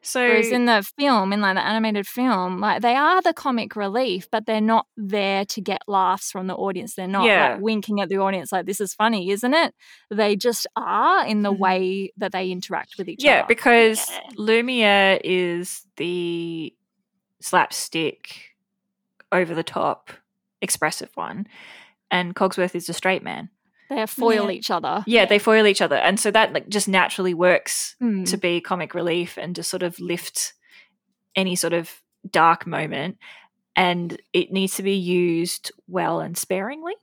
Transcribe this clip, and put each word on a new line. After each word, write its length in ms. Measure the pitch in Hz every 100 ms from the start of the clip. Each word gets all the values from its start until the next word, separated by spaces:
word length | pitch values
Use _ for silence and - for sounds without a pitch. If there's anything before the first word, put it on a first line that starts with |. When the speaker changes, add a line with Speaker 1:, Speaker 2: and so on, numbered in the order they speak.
Speaker 1:
So 180 | - 254
Speaker 2:
Whereas 300 | 247 233 226
in 140 | 247 240
the 180 | 220 196 -
film, 360 | 285 240 190
in, 80 | 202
like, 140 | 202 190
the 100 | -
animated 420 | 220 220 208 196
film, 520 | - 254 202 185 185
like, 220 | 214 -
they 120 | 233 254
are 260 | 302 370
the 120 | 359
comic 420 | 320 285 240 208 220
relief, 520 | 202 214 262 185 -
but 140 | 220 220
they're 160 | 220
not 240 | 214 226 - -
there 480 | 202 208 196 196 196
to 140 | -
get 220 | 190 196 -
laughs 440 | 196 185 190 -
from 140 | 196 190
the 80 | 185
audience. 380 | 196 185 196
They're 140 | - 185
not, 140 | 196
like, 60 | 226
Speaker 1:
Yeah. 300 | 196 143 107
Speaker 2:
winking 420 | 208 220 196 202
at 80 | 185
the 120 | 196
audience 320 | 190 190 143
like, 160 | 185 175
"This 120 | 202
is 140 | 196
funny, 380 | - 214 220 180
isn't 220 | 202 247 302
it?" 180 | 320 _ _ - _
They 240 | 208 208 208
just 320 | 240 233 - -
are 500 | 220 208 277 381 285
in 160 | 214
the 100 | 208
Speaker 3:
Mm-hmm. 100 | 196
Speaker 2:
way 500 | 190 185 185 196 196 -
that 160 | 196
they 200 | 185 185
interact 440 | 180 - 170 - -
with 100 | 180
each 140 | -
Speaker 1:
Yeah, 160 | 277 202
Speaker 2:
other. 80 | -
Speaker 1:
because 600 | 233 254 233 226 220 -
Speaker 3:
Yeah. 100 | - - -
Speaker 1:
Lumiere 840 | 214 226 240 247 214 202 190 190
is 640 | - 185 180 175 180 - _ -
the 760 | 165 180 175 170 170 165 160 _ _ _ _ _ _ _
slapstick, 1000 | - 180 151 - - 165 156 - - - - _ _ _ _ _ _ _ _
over 220 | 185 170
the 100 | 165
top, 480 | 165 - 147 - - - _ _ _ _
expressive 480 | 202 - 156 - - -
one, 320 | 82 - 208 - - - - _ _
and 240 | 180 175
Cogsworth 420 | 185 190 190 180 175
is 100 | 175
the 60 |
straight 300 | 170 185 190
man. 260 | - - - _ _ _ _
Speaker 2:
They 160 | 269 220
foil 400 | - 233 220 202
Speaker 3:
Yeah. 120 | 185
Speaker 2:
each 120 | -
other. 320 | 180 143 190 208
Speaker 1:
Yeah, 160 | 233 196
they 140 | 208
foil 260 | 220 220 214
each 160 | 196
other. 140 | 170 143
And 240 | - 190
so 100 | 214
that, 200 | 214 220
like, 140 | 156 -
just 200 | 202 196
naturally 440 | 190 175 - 185
works 600 | 170 180 175 - - - -
Speaker 2:
Mm. 280 | 240 196 180
Speaker 1:
to 80 | 196
be 220 | 180 175
comic 340 | 170 180 160
relief 440 | 175 170 170 175 -
and 180 | - 170
to 80 |
sort 180 | 170 180
of 140 | 180 175
lift 540 | 175 170 - - - _ _ - _ _ _ _ _ -
any 200 | 190 180
sort 160 | 165
of 300 | 170 165 - _ _ 196
dark 380 | 170 165 165 -
moment. 500 | 151 156 139 156 202 - - _ _ _ -
And 420 | 185 175 170 - _
it 180 | 175 175
needs 240 | 190 190 -
to 80 |
be 120 | 196 196
used 760 | 175 180 175 165 175 - - - _
well 320 | 180 165 165
and 180 | 160 175
sparingly. 580 | - 190 202 294 330 427